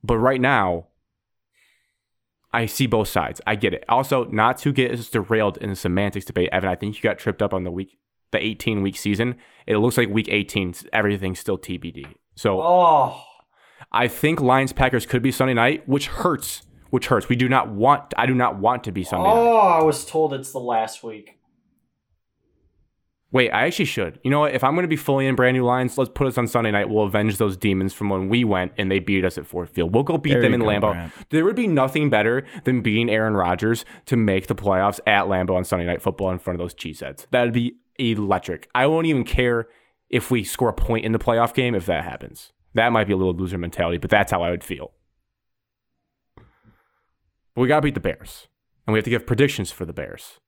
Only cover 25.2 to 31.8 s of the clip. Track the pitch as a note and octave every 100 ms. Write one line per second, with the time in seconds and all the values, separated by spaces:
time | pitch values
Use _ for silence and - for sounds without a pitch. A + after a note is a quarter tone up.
25.2 | C3+ B2+ B2+ B2+ B2 B2 B2+ - C3 -
26.2 | C3+ B2 A#2 A#2+ A2+ G2+ G2+ G#2+ G#2 G#2
27.2 | G#2+ G2+ G#2+ F#2 G#2 F#2+ F#2+ - G2+ F#2+
28.2 | F#2+ A#2+ A#2+ F#2+ F2+ - G2 G2 F2 G2
29.2 | F2+ - D2 F2 E2+ - E2+ G#2+ C#3 D#3+
30.2 | D3 C3 B2 B2 A2 G#2 G#2+ F2 E2+ -
31.2 | - D#3 F3 A3+ A3+ D#3